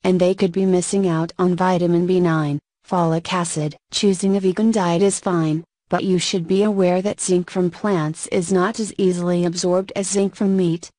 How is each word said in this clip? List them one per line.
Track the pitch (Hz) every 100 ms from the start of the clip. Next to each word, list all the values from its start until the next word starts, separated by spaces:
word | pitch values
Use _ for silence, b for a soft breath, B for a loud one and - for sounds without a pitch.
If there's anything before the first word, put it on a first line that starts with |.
| 185
and | 185
they | 180
could | 190 196
be | 180 190
missing | 180 175 196 190
out | 160 165 -
on | 185
vitamin | 175 185 180 175 170 175
B | 185
nine, | 175 160 147 147 _ _ -
folic | 185 165 160 165
acid. | 180 165 160 151 - _
Choosing | - 202 185 196 196
a |
vegan | 190 185 220
diet | 220 175 170
is | 196 190
fine, | 196 175 160 156 - _ _
but | 180 190
you | 180
should | - 196 165
be | 190
aware | 214 196 180 180
that | 196 -
zinc | - 180 175
from | 190 180
plants | - 214 185 151 160 -
is | 202 175
not | 185 185 226
as | 202 -
easily | 190 175 175 175
absorbed | 175 175 180 180 190 -
as | 185
zinc | 202 196
from | - 196 190
meat | 175 170 -